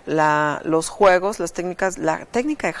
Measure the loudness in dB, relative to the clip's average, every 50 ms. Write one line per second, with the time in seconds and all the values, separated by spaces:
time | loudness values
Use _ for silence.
0 | -8 -2 0 2 4 4 4 2 2 0 -2 -2 -2 0 0 0 0 -2 0 4
1 | 6 6 6 4 2 0 -4 -4 -6 -6 -6 -6 -6 -6 -4 -2 -2 -2 -2 -2
2 | -2 -2 -2 -2 -4 -6 -4 -2 -2 -2 -4 -4 -4 -4 -4 0